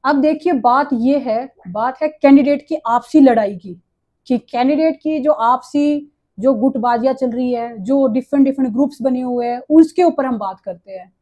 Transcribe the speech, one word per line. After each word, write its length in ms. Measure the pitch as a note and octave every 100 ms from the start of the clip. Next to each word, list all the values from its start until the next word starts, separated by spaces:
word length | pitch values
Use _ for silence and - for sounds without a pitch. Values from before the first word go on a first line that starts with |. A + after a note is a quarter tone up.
अब 120 | B3+ C#4+
देखिए, 380 | D4+ D#4 E4+
बात 360 | C#4+ A#3 B3+ C#4+
ये 240 | A#3+ A#3+ C#4
है, 360 | B3 A3 C4+ _ F#3
बात 340 | F#3+ A#3+ C4
है 60 | D#4
candidate 580 | D4+ C#4+ C#4 C#4 C#4+ _
की 60 | D#4+ A3+
आपसी 320 | A#3+ A#3 D#4
लड़ाई 360 | C4+ A3+ G#3 G3
की, 260 | F#3+ F3+ _ _ _ _ _
कि 100 | B3
candidate 580 | _ A#3+ B3+ D4 D#4+ D#4+
की 240 | D#4 D#4
जो 120 | C4+
आपसी 800 | D4+ A3+ B3+ - C#4+ D4 D4 D4 _ _ -
जो 140 | A#3
गुटबाजियां 640 | A#3+ B3+ B3 A#3+ A#3+ B3+ C4
चल 140 | B3+
रही 240 | A#3 B3+
है, 300 | A#3+ A#3 A#3
जो 240 | F#3+ C#4 C4+
different 380 | A3 C4 C#4+ C4+
different 280 | C4+ C4
groups 280 | G#3+ C#4+ -
बने 200 | B3+ B3+
हुए 260 | B3+ B3 A#3+
हैं, 140 | B3 -
उसके 340 | D#4 D#4+ -
ऊपर 220 | F4 E4 C4
हम 120 | A#3
बात 220 | G3+ F#3+
करते 320 | - F3 -
हैं। 200 | F#3+ F#3 _